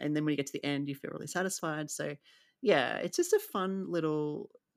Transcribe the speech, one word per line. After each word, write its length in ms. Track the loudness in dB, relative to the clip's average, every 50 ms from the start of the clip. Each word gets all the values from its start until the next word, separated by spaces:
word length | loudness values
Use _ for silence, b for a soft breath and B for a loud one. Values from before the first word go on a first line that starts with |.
and 120 | -2 0 0
then 100 | 2 2
when 80 | 2 2
you 40 | 0
get 100 | 0 -2
to 60 | -4
the 120 | -4 -2
end, 240 | -2 -2 -2 -2 -4
you 60 | -4
feel 160 | -6 -8 -8
really 160 | -8 -8 -8 -4
satisfied. 640 | -2 -2 0 0 -2 -2 -4 -4 -2 -4 -4 -6
So, 280 | -6 -6 -6 -6 -6 -8 b b b b b b b b
yeah, 360 | 4 6 6 6 6 4 0 -2
it's 180 | -4 -2 0
just 160 | 0 2 4
a 80 | 4 2
fun 500 | 2 2 -2 -2 0 0 0 -2 -2 -2
little 600 | 0 0 2 2 2 0 0 -2 -4 -6 -8 -12 _ -20 _ _ _